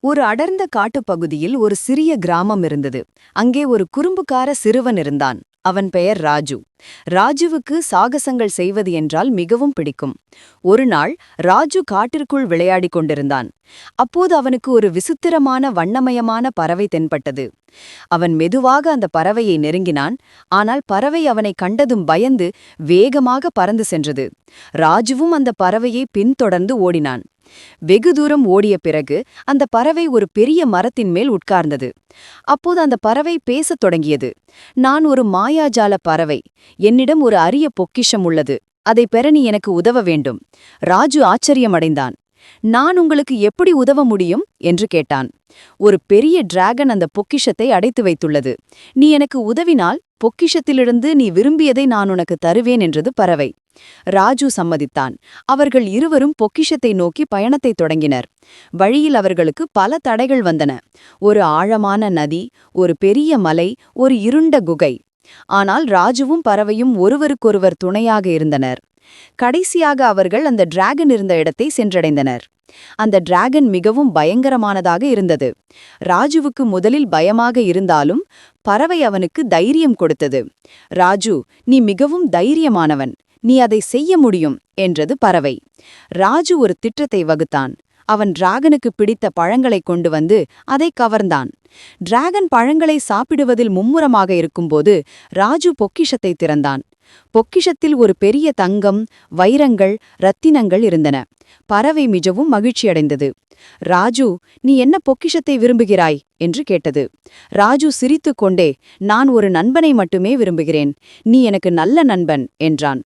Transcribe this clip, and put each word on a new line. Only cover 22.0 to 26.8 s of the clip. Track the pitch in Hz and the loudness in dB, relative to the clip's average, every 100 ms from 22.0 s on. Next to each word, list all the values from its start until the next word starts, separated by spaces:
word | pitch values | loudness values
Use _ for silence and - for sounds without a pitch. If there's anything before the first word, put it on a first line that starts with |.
பயந்து | 160 160 247 254 175 - _ _ | 0 0 2 0 -2 -6 _ _
வேகமாக | 156 175 240 269 254 262 339 | 0 4 4 2 0 -2 -4
பறந்து | - 180 220 | -2 -2 -2
சென்றது. | 214 165 147 139 131 _ _ _ - - | -4 -4 -4 -6 -8 _ _ _ -14 -2
ராஜுவும் | 160 185 226 262 330 | 2 2 0 -2 0
அந்த | 320 254 220 | 0 -2 0
பறவையை | 185 208 247 233 254 | -2 0 -2 -4 -6
பின்தொடர்ந்து | 202 214 269 233 180 190 | -2 -2 0 0 0 -2
ஓடினான். | 254 | -2